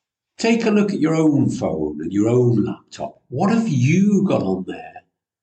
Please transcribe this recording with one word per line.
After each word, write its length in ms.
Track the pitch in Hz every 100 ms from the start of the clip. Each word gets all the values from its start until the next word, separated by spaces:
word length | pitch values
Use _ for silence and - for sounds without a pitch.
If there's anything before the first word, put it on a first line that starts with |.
| _ _ _ -
take 300 | 226 226 -
a 40 |
look 220 | 208 -
at 80 | -
your 140 | 156
own 340 | 160 156 135 120
phone 540 | - 92 80 78 76
and 100 | 82
your 160 | 98 110
own 340 | 123 123 110
laptop. 600 | 95 95 _ - 85 - -
What 220 | 127 202
have 160 | 233 -
you 560 | 135 127 180 208 196 -
got 140 | 117
on 240 | 95 95 92
there 340 | - - - _ _ _ _